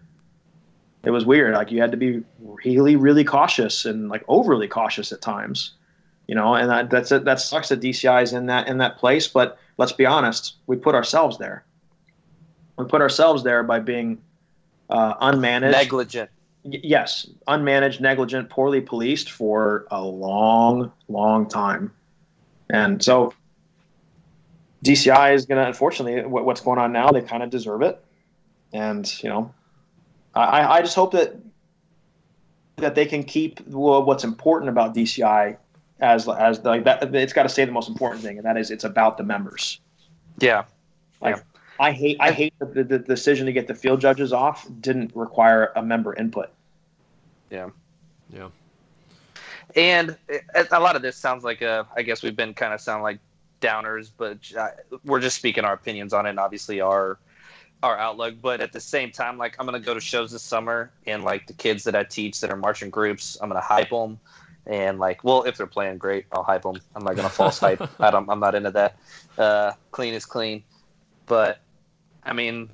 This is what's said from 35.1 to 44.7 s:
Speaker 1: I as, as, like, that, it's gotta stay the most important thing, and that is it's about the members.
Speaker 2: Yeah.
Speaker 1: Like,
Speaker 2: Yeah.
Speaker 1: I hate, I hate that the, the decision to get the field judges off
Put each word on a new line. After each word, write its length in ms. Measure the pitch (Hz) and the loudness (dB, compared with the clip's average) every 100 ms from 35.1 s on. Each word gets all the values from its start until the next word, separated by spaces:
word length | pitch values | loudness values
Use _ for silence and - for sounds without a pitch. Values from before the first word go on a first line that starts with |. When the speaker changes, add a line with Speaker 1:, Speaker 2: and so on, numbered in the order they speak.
| - | 0
Speaker 1:
I 320 | 110 107 104 101 _ _ _ - | 2 2 2 -4 _ _ _ -2
as, 280 | 120 117 113 | 4 4 2
as, 340 | - 113 110 | 0 0 2
like, 220 | 120 117 | 0 2
that, 300 | 123 127 131 | 2 2 0
it's 180 | 135 135 | 0 0
gotta 160 | 151 131 | 2 0
stay 160 | - | 2
the 80 | 127 | 0
most 160 | 120 113 | -2 -6
important 340 | 113 123 117 | -6 -6 -6
thing, 140 | 107 104 | -12 -8
and 100 | 113 | -4
that 120 | 113 | -4
is 120 | 107 | -4
it's 140 | 110 | -8
about 320 | 107 101 110 - | -4 2 2 2
the 80 | |
members. 560 | 104 101 98 - - - _ _ _ _ _ - | -6 -6 -6 -8 -10 -10 _ _ _ _ _ 0
Speaker 2:
Yeah. 260 | 123 107 - _ _ _ _ - | 2 2 -2 _ _ _ _ -6
Speaker 1:
Like, 140 | 123 104 | -4 -4
Speaker 2:
Yeah. 60 | _ _ _ - | _ _ _ 0
Speaker 1:
I 140 | 147 | 0
hate, 260 | 135 147 147 | 2 -2 2
I 100 | 147 | 2
hate 220 | 160 156 - | 2 -2 -4
that 160 | 135 | -8
the, 100 | 135 | -4
the 140 | 127 131 | 0 -2
decision 480 | 123 123 147 135 131 | -2 -2 2 2 0
to 60 | |
get 140 | 123 120 | -4 -4
the 80 | |
field 280 | 110 131 135 | -4 0 2
judges 320 | 135 135 135 | 2 2 0
off 320 | 123 143 - - | 0 0 -4 -14